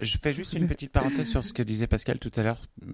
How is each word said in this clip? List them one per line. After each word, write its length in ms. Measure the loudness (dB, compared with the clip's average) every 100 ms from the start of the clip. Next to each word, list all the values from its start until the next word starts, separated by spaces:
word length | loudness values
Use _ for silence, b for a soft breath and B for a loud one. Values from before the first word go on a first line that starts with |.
je 160 | 2 0
fais 160 | 0
juste 200 | -2 -2
une 140 | 0 0
petite 240 | 0 2
parenthèse 380 | 2 4 0 2
sur 160 | 0
ce 80 | 0
que 100 | -2
disait 240 | 0 0 2
Pascal 320 | 2 0 -2
tout 120 | -2
à 80 | 0
l'heure, 160 | 0 0 -8 -16 -14